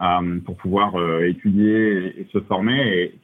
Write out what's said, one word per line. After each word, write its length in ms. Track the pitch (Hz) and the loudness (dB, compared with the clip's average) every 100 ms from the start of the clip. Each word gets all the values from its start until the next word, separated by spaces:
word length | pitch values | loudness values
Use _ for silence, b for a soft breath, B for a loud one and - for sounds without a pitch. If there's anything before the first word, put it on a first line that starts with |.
euh, 360 | 92 87 87 87 | 0 0 0 -4
pour 120 | 87 87 | -8 -8
pouvoir, 440 | 92 98 101 92 | -2 0 0 0
euh, 260 | 85 82 87 | 0 0 0
étudier 840 | 87 107 98 107 110 110 98 92 - | 0 0 2 4 2 2 0 -4 -10
et, 20 | |
et 60 | 95 | -6
se 100 | 104 | -6
former 380 | - 107 107 135 | -2 -2 0 0
et 300 | 120 92 87 - | 0 0 -2 -6